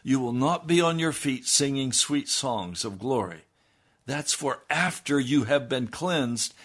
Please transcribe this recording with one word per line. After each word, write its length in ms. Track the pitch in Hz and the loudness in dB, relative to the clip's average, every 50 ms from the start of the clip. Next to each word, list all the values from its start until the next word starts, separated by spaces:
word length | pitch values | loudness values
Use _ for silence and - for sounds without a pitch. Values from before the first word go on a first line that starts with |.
| - | 0
You 160 | 127 135 135 | 0 2 2
will 140 | 127 120 120 | 2 0 0
not 340 | 127 135 156 175 165 165 | 2 2 2 0 0 0
be 120 | 156 170 175 | 2 4 4
on 200 | 170 165 165 165 | 4 4 2 2
your 120 | 165 160 | 0 0
feet 360 | 139 - - 143 127 123 - | -2 -2 -2 -2 -4 -2 0
singing 440 | - - - 143 139 139 135 135 127 | 0 2 2 2 2 0 -2 -2 0
sweet 380 | 117 - - - 147 143 - - | 0 0 2 2 0 0 0 0
songs 560 | - - 139 131 117 104 92 90 87 - - | -2 -2 -2 -2 -2 -2 -4 -6 -6 -6 -6
of 140 | 110 98 92 | -6 -8 -6
glory. 460 | 113 135 131 113 98 90 82 78 - _ _ _ _ _ _ _ _ _ _ _ _ | -2 0 0 0 0 -2 -6 -12 -18 _ _ _ _ _ _ _ _ _ _ _ _
That's 280 | - 139 147 147 - - | -6 -6 -4 -2 -2 -2
for 300 | - 147 135 123 - - - | -2 0 -2 -2 -4 -4 -2
after 500 | 147 160 180 180 - - - - 143 139 | 0 0 0 0 -2 -4 -2 0 2 2
you 260 | 127 123 147 143 110 | 2 4 2 2 4
have 220 | 120 143 139 123 | 4 2 2 2
been 200 | 120 139 127 123 | 0 -2 -2 -2
cleansed 640 | 110 - - 165 180 175 151 131 120 120 113 - - - - | -4 -6 -4 -2 0 0 0 0 0 -2 -4 -4 -6 -8 -12